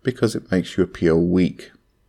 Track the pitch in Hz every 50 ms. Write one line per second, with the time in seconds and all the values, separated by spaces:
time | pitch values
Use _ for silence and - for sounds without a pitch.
0 | _ 131 123 - 123 110 - - - - 92 90 85 - - - 90 - - -
1 | - 80 80 82 87 87 90 92 90 76 - - - - _ _ _ _ _ _
2 | _